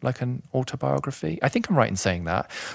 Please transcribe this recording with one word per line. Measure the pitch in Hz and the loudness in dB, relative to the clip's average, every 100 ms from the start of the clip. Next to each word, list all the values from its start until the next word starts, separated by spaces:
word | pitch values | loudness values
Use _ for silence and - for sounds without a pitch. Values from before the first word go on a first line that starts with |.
like | 127 127 | -4 -2
an | 123 127 - | -2 -4 -4
autobiography. | 131 127 139 139 139 139 - 156 165 | -2 -2 -2 0 0 -2 -4 -4 0
I | 135 | 0
think | 240 226 | 0 2
I'm | 160 | 4
right | 113 | 4
in | 95 | 2
saying | - 87 | 0 0
that. | 82 87 - - - | 0 0 -2 -8 -10